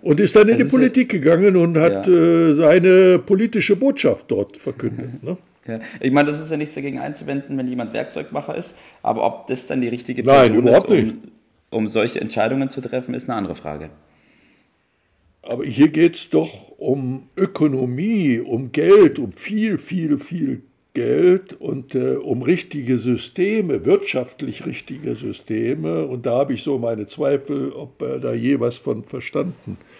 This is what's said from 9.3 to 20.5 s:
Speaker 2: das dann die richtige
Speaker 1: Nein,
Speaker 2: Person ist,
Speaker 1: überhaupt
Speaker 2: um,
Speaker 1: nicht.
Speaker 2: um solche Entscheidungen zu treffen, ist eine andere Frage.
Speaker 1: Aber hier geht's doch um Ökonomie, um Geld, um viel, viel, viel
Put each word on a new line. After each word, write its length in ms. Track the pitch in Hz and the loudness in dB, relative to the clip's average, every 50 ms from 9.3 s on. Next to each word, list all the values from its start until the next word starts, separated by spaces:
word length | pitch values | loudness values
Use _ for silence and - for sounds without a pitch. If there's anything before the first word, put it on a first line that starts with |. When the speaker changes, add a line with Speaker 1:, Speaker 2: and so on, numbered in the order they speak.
| - - - - | -4 -6 -10 -10
Speaker 2:
das 180 | 127 127 - | -10 -10 -8
dann 160 | - - 135 123 | -6 -4 -4 -4
die 60 | 117 | -4
richtige 340 | 113 120 123 - 127 127 113 | -6 -8 -10 -10 -8 -4 2
Speaker 1:
Nein, 300 | 127 135 139 131 117 110 | 4 4 4 4 4 2
Speaker 2:
Person 40 | 107 123 | 2 4
ist, 40 | 120 | 6
Speaker 1:
überhaupt 180 | 117 - 190 - | 4 4 4 4
Speaker 2:
um, 60 | 214 | 2
Speaker 1:
nicht. 200 | 160 110 113 - - - - _ _ _ _ _ _ _ - | 2 2 0 -4 -10 -14 -20 _ _ _ _ _ _ _ -8
Speaker 2:
um 200 | - 113 107 104 | -6 -6 -4 -2
solche 320 | 110 113 104 123 - - - | -2 -2 -2 -2 -2 -6 -8
Entscheidungen 480 | 107 - 117 104 113 135 135 135 135 | -6 -4 -2 -2 -2 0 -2 -4 -6
zu 100 | - - | -6 -10
treffen, 320 | 127 123 - 127 127 - 123 | -10 -8 -8 -8 -8 -6 -10
ist 160 | 131 127 - | -10 -8 -8
eine 80 | 123 | -6
andere 180 | 110 101 87 85 | -6 -6 -8 -8
Frage. 340 | - - 76 76 76 78 78 78 _ _ _ _ _ _ _ _ _ _ _ _ _ _ _ _ _ _ _ _ _ _ _ _ _ _ _ _ _ _ | -10 -12 -12 -12 -12 -14 -16 -18 _ _ _ _ _ _ _ _ _ _ _ _ _ _ _ _ _ _ _ _ _ _ _ _ _ _ _ _ _ _
Speaker 1:
Aber 220 | - 120 120 - | -10 -8 -6 -6
hier 240 | - 110 107 143 156 | -4 2 4 4 4
geht's 420 | 147 151 165 170 165 - - - | 6 4 2 2 2 0 -10 -2
doch 400 | - 156 160 165 - - - _ - - | 0 0 0 0 -6 -18 -20 _ -16 -10
um 500 | - - 131 143 131 127 131 131 - _ - | -4 -2 -2 -2 -2 -6 -8 -8 -12 _ -4
Ökonomie, 1040 | - 190 190 - - 151 151 135 131 127 123 123 131 175 214 233 208 180 143 123 117 | -4 -4 -2 0 0 0 0 0 0 -2 -4 -4 -4 -4 -2 0 0 2 2 0 0
um 320 | 120 - - 117 135 120 - | -2 -4 -6 -6 -6 -4 -2
Geld, 460 | 156 156 170 196 208 196 156 - - | 0 4 6 8 8 8 6 4 0
um 140 | 131 101 90 | -8 -8 -10
viel, 460 | - - - 202 214 214 226 196 - | -12 -12 -6 -4 -2 -2 0 -2 -4
viel, 400 | - - - 185 165 156 147 139 | -6 -6 -6 -4 -2 0 -2 -2
viel 440 | - - 170 175 156 135 | -4 -6 -8 -6 -4 -4